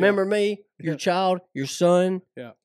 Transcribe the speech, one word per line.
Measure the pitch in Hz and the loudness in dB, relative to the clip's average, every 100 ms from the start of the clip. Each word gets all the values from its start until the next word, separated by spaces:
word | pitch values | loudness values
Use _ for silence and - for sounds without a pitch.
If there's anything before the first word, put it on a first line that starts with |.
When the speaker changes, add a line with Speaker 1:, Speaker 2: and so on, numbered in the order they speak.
| 190 | 2
Speaker 1:
remember | 202 190 | 2 0
me? | 208 208 202 _ - | 0 -2 -4 _ -10
Your | 160 | -8
Speaker 2:
Yeah. | 147 | -4
Speaker 1:
child, | 190 180 190 180 - 135 | 0 0 0 -2 -6 -8
your | 135 | -8
son? | - 175 180 185 185 - - | 0 2 4 2 -2 -8 -16
Speaker 2:
Yeah. | 120 - | -18 -18